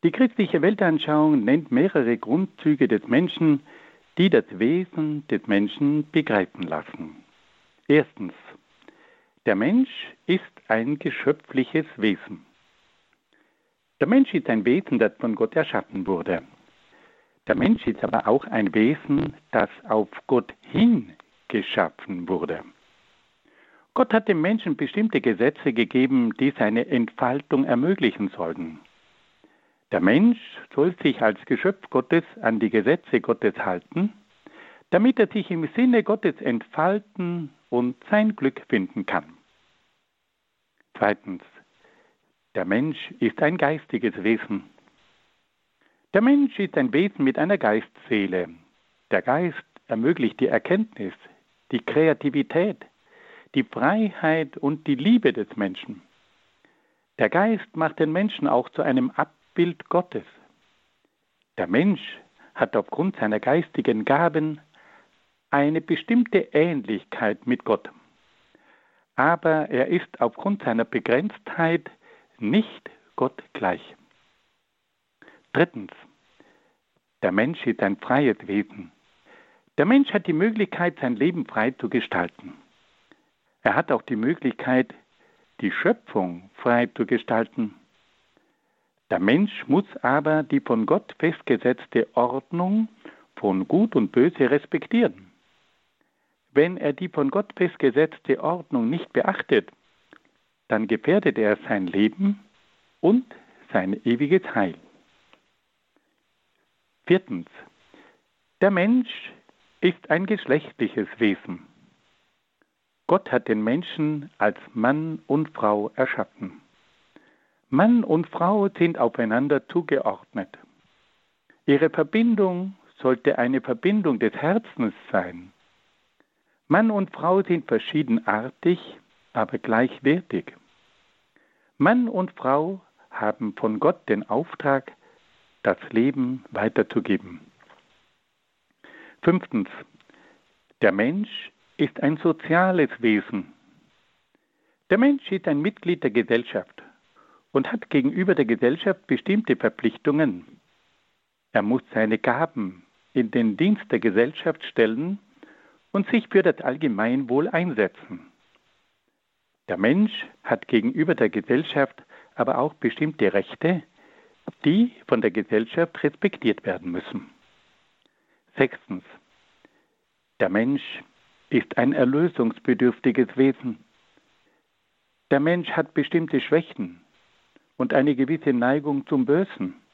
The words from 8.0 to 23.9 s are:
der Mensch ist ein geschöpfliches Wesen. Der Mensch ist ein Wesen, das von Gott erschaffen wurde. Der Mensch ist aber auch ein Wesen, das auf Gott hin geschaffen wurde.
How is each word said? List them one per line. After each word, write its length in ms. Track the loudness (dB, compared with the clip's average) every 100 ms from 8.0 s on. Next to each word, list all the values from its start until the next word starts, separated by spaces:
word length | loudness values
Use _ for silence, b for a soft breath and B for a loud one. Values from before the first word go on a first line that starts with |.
| 2 -6 -12 -12 -20 -20 _ _ b b b b b b -2
der 100 | 0
Mensch 340 | 2 2 0 -4 -18 -18 -4
ist 160 | -2 -4 -20 _
ein 280 | -2 -2 -4
geschöpfliches 920 | -6 -4 -2 -2 -4 -4 -2 -2 -4 -2
Wesen. 480 | -2 -2 -6 -18 _ _ _ _ _ _ _ _ _ _ _ _ _ _ _ _
Der 80 | 2
Mensch 260 | 4 4
ist 160 | 0 0
ein 140 | 0
Wesen, 340 | 2 0 0 0
das 140 | 0 0
von 160 | -6 -2
Gott 220 | -2 -2
erschaffen 500 | -2 -4 -6 -8 -4
wurde. 340 | -4 -2 -6 -6 _ _ b b b b b b b -2
Der 80 | 0
Mensch 300 | 2 2 0
ist 160 | -4
aber 280 | -2 -2 2
auch 160 | 0 0
ein 280 | -2 0
Wesen, 600 | 2 2 0 -2 -2 -2 -8 _
das 180 | -2 -2 -6
auf 240 | -4 -2 -2 -8 -2
Gott 280 | -2 -2 -18 -6
hin 400 | 2 4 2 -2 -18 -20 _ _
geschaffen 800 | -6 -4 -2 -2 -4 -12 -10 -4
wurde. 340 | -4 -4 -8 -10 _ _ _ _ _ _ _ b b b b b